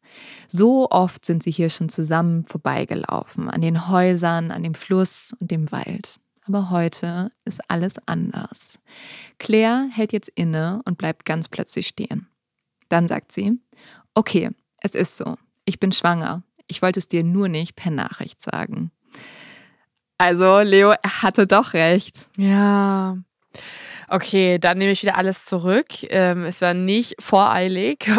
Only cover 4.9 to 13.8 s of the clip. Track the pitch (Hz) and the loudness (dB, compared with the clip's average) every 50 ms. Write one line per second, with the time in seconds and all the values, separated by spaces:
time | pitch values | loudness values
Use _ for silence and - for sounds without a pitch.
4.9 | 190 190 190 - - - - - - - 175 - 170 160 156 147 - - - - | 0 0 2 0 -2 -10 -12 -14 -12 -10 -8 -4 -4 -4 -4 -4 -4 -8 -8 -8
5.9 | - - - - - _ _ _ _ _ - 202 196 202 190 180 180 170 165 170 | -8 -10 -10 -14 -18 _ _ _ _ _ -6 -4 -2 -2 -2 0 0 0 0 -2
6.9 | - - - 170 170 180 185 - _ _ - - - - - - 175 170 175 196 | -2 -4 -8 -6 -6 -6 -6 -8 _ _ -12 -12 -12 -12 -8 -6 -4 -2 -2 -4
7.9 | - - - - 170 170 170 - - - - - - - - - - _ _ _ | -6 -8 -8 -6 -4 -4 -4 -6 -6 -8 -12 -12 -12 -14 -14 -14 -16 _ _ _
8.9 | - - - - - - - - _ - - - 214 220 220 226 240 262 269 269 | -20 -20 -20 -20 -20 -20 -20 -20 _ -14 -2 0 2 4 4 2 2 0 -2 -4
9.9 | 233 220 214 214 226 202 - - - - 175 165 156 156 160 170 190 233 - 190 | -2 -4 -2 -2 -2 -6 -6 -6 -6 -2 -2 0 0 0 -2 -2 -4 -6 -4 -6
10.9 | 175 - - 160 160 _ - - 156 165 160 - - - - - - - 185 - | -6 -4 -4 -6 -6 _ -4 -4 -4 -4 -4 -8 -8 -10 -10 -6 -6 -6 -6 -6
11.9 | - - - - - - 185 _ _ _ _ _ _ _ _ _ _ _ _ - | -8 -8 -10 -8 -8 -10 -10 _ _ _ _ _ _ _ _ _ _ _ _ 0
12.9 | 170 170 175 170 - - _ - - - 202 202 240 247 _ _ _ _ | 0 2 2 0 -2 -6 _ -10 -8 -4 -2 -2 -2 -2 _ _ _ _